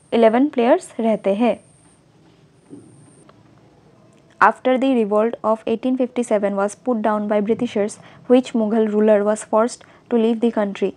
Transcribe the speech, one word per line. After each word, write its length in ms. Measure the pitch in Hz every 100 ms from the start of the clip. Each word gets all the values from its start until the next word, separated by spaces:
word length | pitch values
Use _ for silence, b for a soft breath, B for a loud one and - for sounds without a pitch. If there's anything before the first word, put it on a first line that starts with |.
| -
इलेवन 340 | 233 226 233 294
प्लेयर्स 460 | 254 233 359 - -
रहते 340 | 226 214 196 196
हैं। 220 | 240 - _ _ _ _ _ _ _ _ _ _ - - - - - _ _ _ _ _ _ _ _ _ _ _ _ -
After 360 | 208 220 254 254
the 160 | 269 254
revolt 400 | 202 208 226 - 214
of 220 | 220 -
eighteen 300 | 226 254 254
fifty-seven 600 | 247 - 240 214 202 202
was 180 | 202 - -
put 140 | 226
down 260 | 220 214 208
by 140 | 214
Britishers, 580 | 208 226 240 214 208 - B B -
which 220 | 247 247 233
Mughal 320 | 214 226 220
ruler 260 | 208 214 208 208
was 180 | 214
forced 420 | - 220 240 - - b b
to 120 | 240
leave 160 | 220 226
the 140 | 233 226
country? 340 | 202 196 190